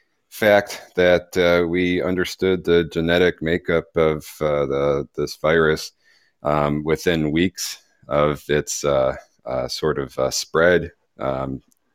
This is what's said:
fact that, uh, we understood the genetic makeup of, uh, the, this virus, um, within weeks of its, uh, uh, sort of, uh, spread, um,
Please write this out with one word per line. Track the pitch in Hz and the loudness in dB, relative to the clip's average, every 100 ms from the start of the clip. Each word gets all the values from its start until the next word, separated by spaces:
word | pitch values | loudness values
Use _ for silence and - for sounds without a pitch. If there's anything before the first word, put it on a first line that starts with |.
| _ _ _ | _ _ _
fact | - 107 101 - - - | 0 4 4 2 -10 -6
that, | - 90 87 - 92 | 2 4 4 2 0
uh, | 87 87 85 | 4 4 2
we | 87 90 90 | 0 0 0
understood | 85 92 90 - 95 92 | -2 -2 -4 -2 0 0
the | 87 85 | 2 2
genetic | 82 85 82 87 90 - | 2 -2 0 2 2 0
makeup | 80 87 - 82 - 85 | -4 -4 0 -2 -2 0
of, | 78 78 - - | 0 -2 -8 -6
uh, | 78 73 69 | -2 -2 -2
the, | 69 71 71 65 - | -2 0 -2 -4 -6
this | 73 - | -8 -2
virus, | 78 82 78 78 - - _ _ _ _ | 0 2 2 0 -6 -18 _ _ _ _
um, | - 76 73 76 | -2 0 0 -2
within | 76 78 90 82 76 | -2 -2 0 0 0
weeks | 78 92 - - - _ _ - | 0 -2 -4 -12 -12 _ _ -4
of | 71 73 71 - | 0 0 -2 -2
its, | 73 71 - | -2 -2 -4
uh, | 73 69 65 67 - _ 60 | 0 0 0 -4 -14 _ -8
uh, | 64 64 | -6 -6
sort | - 78 73 | -4 -4 -4
of, | 65 - | -6 -4
uh, | 65 | -4
spread, | - - 80 87 87 73 - _ - | -4 -4 2 4 2 0 -12 _ -8
um, | 67 65 67 67 - _ _ | -6 -4 -6 -10 -14 _ _